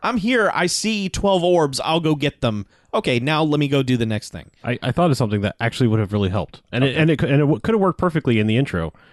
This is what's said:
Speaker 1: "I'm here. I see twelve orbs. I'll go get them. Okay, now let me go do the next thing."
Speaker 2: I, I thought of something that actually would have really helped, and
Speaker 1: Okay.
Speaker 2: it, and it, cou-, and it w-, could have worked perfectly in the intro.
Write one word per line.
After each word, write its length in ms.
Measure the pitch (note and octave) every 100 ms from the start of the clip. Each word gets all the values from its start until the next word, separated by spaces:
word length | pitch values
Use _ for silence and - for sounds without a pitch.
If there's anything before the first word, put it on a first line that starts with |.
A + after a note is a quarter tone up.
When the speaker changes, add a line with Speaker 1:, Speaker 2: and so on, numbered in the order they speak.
Speaker 1:
"I'm 140 | - A#3+
here. 340 | F#3+ B3+ G3+
I 140 | - F3
see 420 | - G#3+ A3 F#3+
twelve 340 | - G3+ F#3+
orbs. 380 | F3 F3 D3+ C3+
I'll 160 | - E3
go 160 | D#3+ D3+
get 240 | C#3+ -
them. 260 | B2 G#2+ G2 _ _
Okay, 260 | A3 G#3+ B2+
now 240 | B2+ D#3
let 160 | D#3 D3
me 80 | C#3+
go 160 | C#3
do 140 | B2+ B2+
the 80 | A2+
next 240 | G#2+ -
thing." 180 | F2+ C2 _
Speaker 2:
I, 160 | - B2
I 100 | -
thought 180 | B2 F3
of 60 | C3+
something 240 | A#2 G#2
that 160 | G2+ -
actually 280 | A#2 - B2
would 100 | A2
have 140 | G2+
really 160 | G#2 G2
helped, 320 | F#2+ F2 - _
and 140 | A#2 C3+
Speaker 1:
Okay. 80 |
Speaker 2:
it, 40 | C#3
and 120 | D#3
it, 80 | D3
cou-, 60 | C3+
and 80 | C#3
it 40 |
w-, 200 | D3 E3
could 140 | -
have 80 | A3
worked 180 | F#3+ -
perfectly 400 | F3+ D#3+ C3+ A2+
in 80 | G#2+
the 80 | A2
intro. 380 | - F2+ D#2+ - _